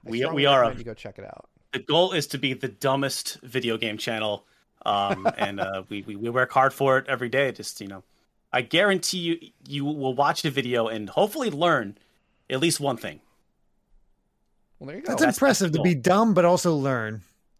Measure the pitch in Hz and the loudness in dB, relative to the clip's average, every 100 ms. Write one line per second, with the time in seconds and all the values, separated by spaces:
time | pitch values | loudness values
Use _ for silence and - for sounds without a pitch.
0 | - 117 139 151 139 135 117 101 113 90 | -8 -4 -2 2 6 6 4 0 -10 -14
1 | 104 95 98 - - _ _ 131 110 156 | -16 -16 -18 -18 -20 _ _ -12 0 4
2 | 180 180 143 143 139 131 131 101 139 139 | 4 2 -4 -4 -4 -4 -8 -2 0 2
3 | 135 - - - 131 127 117 110 113 107 | 0 -4 -8 -12 -6 -4 -2 -2 -2 -4
4 | - 113 107 104 - _ _ _ - 101 | -6 -4 -4 -4 -8 _ _ _ 0 0
5 | 101 98 98 - 101 98 95 95 95 101 | 0 0 -2 -2 -4 -4 -6 -6 -8 -10
6 | 98 101 117 123 127 135 135 - 135 131 | -10 -8 -2 0 2 2 2 2 2 2
7 | 131 127 123 131 135 - 104 - 98 95 | 2 -4 0 0 0 -2 -12 -12 -14 -14
8 | - _ _ _ _ 127 120 165 202 190 | -18 _ _ _ _ -4 0 2 4 2
9 | - 185 170 165 - _ 135 143 143 151 | -2 -4 -4 -6 -8 _ -12 -6 -4 -2
10 | 131 131 143 160 156 135 123 120 113 110 | -2 2 2 2 -2 -2 0 0 0 -2
11 | 104 - 208 - 240 143 170 147 98 - | -4 0 0 0 -4 0 2 2 0 -10
12 | _ _ _ _ _ 131 165 - 139 120 | _ _ _ _ _ 0 0 0 -2 -4
13 | 95 76 _ _ _ _ _ _ _ _ | -8 -14 _ _ _ _ _ _ _ _
14 | _ _ _ _ _ _ _ _ 135 180 | _ _ _ _ _ _ _ _ -16 -10
15 | 294 247 - - - - 175 156 170 151 | -6 0 0 4 2 2 0 2 2 2
16 | 117 196 226 180 175 180 175 151 135 123 | 4 4 6 6 6 4 2 0 0 -2
17 | 110 110 - _ _ _ | -4 -8 -14 _ _ _